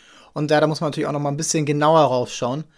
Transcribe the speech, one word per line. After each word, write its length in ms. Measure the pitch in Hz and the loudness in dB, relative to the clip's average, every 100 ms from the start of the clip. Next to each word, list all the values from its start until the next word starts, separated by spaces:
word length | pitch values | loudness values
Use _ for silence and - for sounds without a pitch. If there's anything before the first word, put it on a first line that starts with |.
| _ - - | _ -20 -14
Und 160 | - 147 | -6 0
da, 100 | 151 | 2
da 60 | 151 | 2
muss 160 | 151 | 0
man 60 | 156 | -4
natürlich 160 | 131 143 | -4 -4
auch 60 | |
noch 80 | 147 | -4
mal 100 | 143 | -4
ein 80 | 143 | -4
bisschen 260 | 160 160 | -4 -2
genauer 360 | 147 147 147 160 | 0 2 4 6
raufschauen. 640 | 143 127 120 - 120 139 156 | 4 2 -2 -4 -6 -6 -10